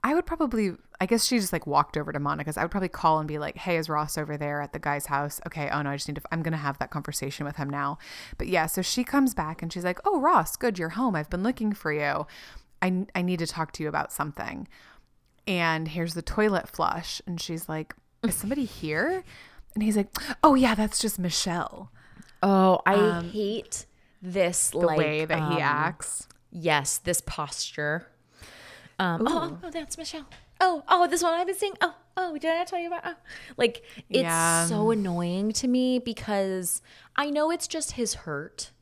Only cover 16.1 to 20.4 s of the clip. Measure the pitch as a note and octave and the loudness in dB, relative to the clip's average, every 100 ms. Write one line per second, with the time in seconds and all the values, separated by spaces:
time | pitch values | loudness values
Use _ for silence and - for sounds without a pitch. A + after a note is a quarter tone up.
16.1 | E3 - - G#3+ F#3+ - - D#3+ E3+ - | -4 -4 2 2 2 -2 -2 0 0 -6
17.1 | - - E3+ - E3 - D#3 D#3 - _ | -10 -8 -8 -6 -6 -6 -6 -8 -14 _
18.1 | _ A3+ - G3 C#4+ B3 - D#3 D3+ C#4 | _ -4 -2 -2 -2 -4 -4 -4 0 0
19.1 | F#4 - - - - - G#3+ G#3+ G#3 G3 | -2 -6 -20 -20 -20 -8 0 2 2 0
20.1 | - - - | -4 -8 4